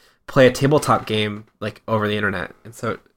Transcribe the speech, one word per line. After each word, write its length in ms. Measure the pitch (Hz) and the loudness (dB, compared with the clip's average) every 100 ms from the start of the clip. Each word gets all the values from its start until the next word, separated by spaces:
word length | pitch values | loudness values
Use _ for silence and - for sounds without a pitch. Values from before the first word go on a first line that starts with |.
| _ _ - | _ _ -4
play 200 | 139 127 | 4 4
a 60 | |
tabletop 540 | 123 135 147 - 113 - | 4 2 2 2 0 0
game, 380 | 107 107 104 110 - | -2 -2 -6 -14 -10
like, 220 | 107 - - | -10 -10 -4
over 220 | 110 104 | -2 0
the 80 | 104 | -2
internet. 380 | 101 95 - - | -2 -4 -8 -12
And 100 | - | -20
so 240 | 113 113 - _ | -10 -8 -8 _